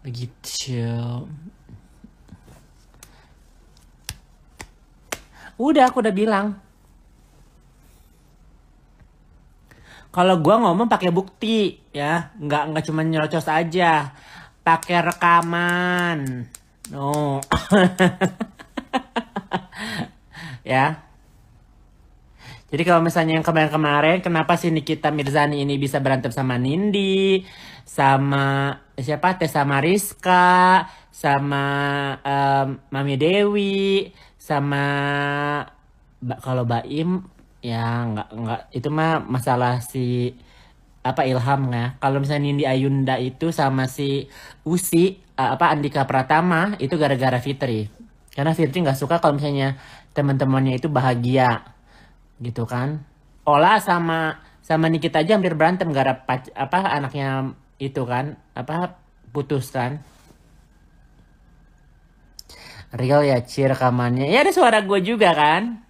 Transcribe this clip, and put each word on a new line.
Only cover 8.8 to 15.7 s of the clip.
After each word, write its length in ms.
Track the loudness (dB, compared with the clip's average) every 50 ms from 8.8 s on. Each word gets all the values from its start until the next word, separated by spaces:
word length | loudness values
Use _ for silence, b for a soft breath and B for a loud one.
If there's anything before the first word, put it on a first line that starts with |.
| _ _ _ _ -20 -20 _ _ _ _ _ -20 _ -20 _ _ _ _ B B B B B B B B
Kalau 320 | 0 2 4 4 4 4
gua 240 | 4 4 4 6 4
ngomong 240 | 2 2 2 2 2
pakai 240 | 2 2 2 0
bukti, 640 | 0 0 -2 -4 _ _ -4 0 0 0 0 0 -4 -8 _ _
ya, 400 | -8 -4 -2 -2 -2 -2 -4 -8 -14 -10
nggak, 320 | -4 -2 -2 -2 -2 -2
nggak 120 | -4 -4 -4 -2
cuma 160 | -2 -2 0
nyerocos 480 | 0 0 0 0 0 -2 -4 -2 0
aja, 640 | 0 0 0 0 0 2 2 4 2 2 0 -4 B B B B B B B B B _ _
pakai 400 | 2 2 2 2 0 0 0 0
rekaman. 1400 | 0 -2 0 2 4 4 4 2 2 -2 -2 0 0